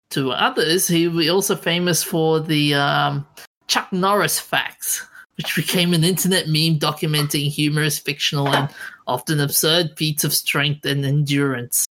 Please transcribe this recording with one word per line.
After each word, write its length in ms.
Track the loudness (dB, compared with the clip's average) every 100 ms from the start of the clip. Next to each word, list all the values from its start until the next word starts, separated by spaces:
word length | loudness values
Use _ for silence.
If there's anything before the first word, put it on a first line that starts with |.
| _
To 220 | -4 -2
others, 560 | 0 0 0 0 2 2
he 200 | 2 2
was 220 | 2 2
also 260 | 2 0 -2
famous 480 | -2 0 0 0
for 360 | 0 0 2 0
the, 320 | 0 2 2
um, 520 | 2 2 2 0 -2 -8 -16 -20 _ -4
Chuck 240 | -4 -2
Norris 460 | 0 2 2 0 -2
facts, 680 | -2 -2 -2 -8 -8 -8 -10 -20 -16 -10
which 180 | -6 -4
became 380 | -2 0 2
an 100 | 2
internet 440 | 2 2 2 2 2
meme 300 | 0 2 2
documenting 720 | 0 -2 -2 0 0 0 -2
humorous, 480 | 0 0 2 0 -2
fictional, 500 | -6 -4 -2 0 2
and 200 | 0 -2 -6 -16 -12 -6
often 320 | -4 -2 -2
absurd 580 | 0 0 2 2 0 -2
feats 260 | -2 0
of 80 | -2
strength 540 | -2 -2 0 0 -2 -2
and 180 | -2
endurance. 840 | 0 0 2 2 0 -2 -4 -4 -4